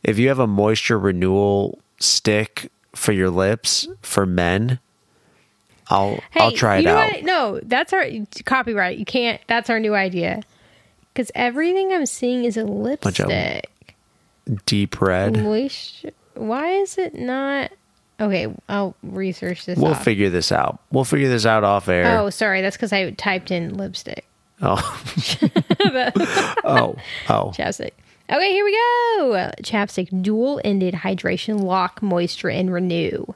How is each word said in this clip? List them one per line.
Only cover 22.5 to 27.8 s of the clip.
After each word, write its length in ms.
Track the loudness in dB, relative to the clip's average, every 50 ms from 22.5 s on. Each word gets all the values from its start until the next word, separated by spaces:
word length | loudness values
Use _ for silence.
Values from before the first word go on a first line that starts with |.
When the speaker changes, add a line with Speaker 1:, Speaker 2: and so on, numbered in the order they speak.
| 0 0
Speaker 2:
That's 140 | -2 -2 -2
'cause 160 | -4 -4 -2
I 200 | 0 -2 -2 -2
typed 380 | -6 -4 -2 -2 -2 -2 -4 -4
in 260 | -4 -4 -4 -4 -6
lipstick. 500 | -6 -8 -8 -10 -12 -12 -12 -12 -12 -14 _ _ _ _ _ _ _ 2
Speaker 1:
Oh. 140 | 2 2 2 0 -6 -8 -10 -12 -6 -4 -4 -2 -2 -2 0
<laughs> 0 | 0 2 2 0 0 0 0 2
Speaker 2:
<laughs> 320 | 2 2 2 2 0 0 0 0 0 2 0 0 0 0 -2 -4 0
Speaker 1:
Oh, 320 | 2 4 4 2 2 -2 -8 -12 -14 -12 -12 0 0
oh. 220 | 2 2 2 -2 -4
Speaker 2:
Chapstick. 360 | -4 -4 -4 -4 -6